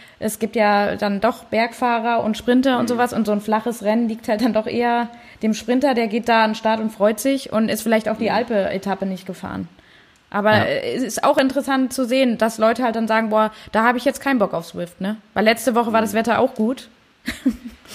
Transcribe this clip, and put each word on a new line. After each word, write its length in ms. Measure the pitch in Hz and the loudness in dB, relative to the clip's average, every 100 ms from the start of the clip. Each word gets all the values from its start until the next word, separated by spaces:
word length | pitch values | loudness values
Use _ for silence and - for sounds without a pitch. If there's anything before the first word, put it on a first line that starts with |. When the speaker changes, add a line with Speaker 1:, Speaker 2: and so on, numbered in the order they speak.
| - - | -20 -8
Speaker 1:
es 200 | 220 - | -6 -4
gibt 180 | 214 240 | -4 2
ja 400 | 208 202 202 196 | 2 4 0 -2
dann 260 | 208 202 | -2 0
doch 220 | 226 240 | -2 -2
Bergfahrer 800 | - 220 233 - 247 233 233 233 | -4 -2 -2 0 0 0 0 0
und 140 | 214 214 | 0 -2
Sprinter 400 | - 247 269 247 | 2 4 4 2
und 60 | |
Speaker 2:
Mhm. 40 | 240 | 0
Speaker 1:
sowas 260 | 240 240 | 0 0
und 100 | 233 | 0
so 80 | 214 | 0
ein 80 | 208 | 0
flaches 420 | 214 214 233 233 | 0 -2 -2 -4
Rennen 280 | 202 226 233 | 0 0 0
liegt 180 | 226 - | -4 -4
halt 140 | 214 | 0
dann 100 | 240 | 2
doch 140 | 208 220 | 0 -2
eher 420 | 233 240 240 233 - - - | -2 0 0 -2 -10 -20 -4
dem 120 | 220 | -2
Sprinter, 400 | 220 - 254 285 | -2 0 0 2
der 140 | 247 226 | 0 0
geht 200 | 226 240 | -2 2
da 160 | 226 | 2
an 60 | 220 | 2
den 40 | 214 | 0
Start 240 | 220 220 | -2 0
und 100 | 220 | -2
freut 280 | 208 208 220 | 0 0 2
sich 320 | 269 269 - | -2 -2 -2
und 200 | 220 220 | -2 0
ist 100 | 220 | -2
vielleicht 300 | 240 220 214 | 0 0 0
auf 80 | 220 | -2
die 60 | 214 | -2
Speaker 2:
Mhm. 60 | 208 | -2
Speaker 1:
Alpe-Etappe 680 | 240 208 - 190 196 190 190 | 0 0 0 -2 -4 -4 -4
nicht 180 | 185 | -8
gefahren. 440 | - 175 - - 175 _ - - _ _ - | -10 -12 -10 -10 -10 _ -20 -20 _ _ -8
Aber, 240 | 208 208 | 0 2
Speaker 3:
Ja. 120 | 214 | 2
Speaker 1:
äh, 300 | - 143 113 127 | 2 -2 -4 -4
es 60 | |
ist 220 | 247 - | -4 0
auch 140 | 269 302 | 2 4
interessant 560 | 269 269 277 269 254 | 2 0 0 0 0
zu 100 | - | -2
sehen, 320 | 240 262 262 220 | 0 2 2 2
dass 220 | 220 220 | 0 2
Leute 240 | 220 233 | 2 2
halt 120 | 247 | 0
dann 140 | 226 226 | 0 0
sagen, 220 | 220 226 | 0 2
„Boah, 220 | 214 214 - - | 2 0 -2 -4
da 120 | 214 | 2
hab 120 | 233 240 | 4 4
ich 80 | |
jetzt 160 | 277 - | 2 -2
keinen 180 | 277 262 | 0 0
Bock 140 | 190 | 0
auf 140 | 170 170 | -2 -8
Zwift“, 340 | 180 170 - | -10 -10 -6
ne? 160 | 190 220 - | -6 -6 -6
Weil 120 | 196 | 0
letzte 300 | 214 233 262 | 2 2 2
Woche 200 | 233 233 | 0 2
war 80 | 220 | 2
das 100 | 214 | 2
Speaker 2:
Mhm. 60 | 214 | 0
Speaker 1:
Wetter 200 | 226 208 | 0 2
auch 140 | 247 | 0
gut. 340 | - 220 262 - _ _ _ - | 0 -2 -2 -10 _ _ _ -14
<laughs> 40 | - 262 - 233 - - | -4 -4 -4 -10 -18 -18